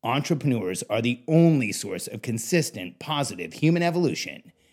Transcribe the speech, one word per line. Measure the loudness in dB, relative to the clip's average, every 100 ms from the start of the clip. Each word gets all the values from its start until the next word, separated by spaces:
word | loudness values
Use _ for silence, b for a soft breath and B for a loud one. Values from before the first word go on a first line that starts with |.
entrepreneurs | 0 -2 0 0 0 0 -2 -6
are | -2 0
the | 0 -2 2
only | 6 6 6 0
source | -4 -6 -8 -8
of | -10
consistent, | -6 -6 0 0 0 -6 -12 -12
positive | -6 -4 -4 -6 -12
human | 0 2 4
evolution, | 2 2 0 0 -8 -12 -20 b b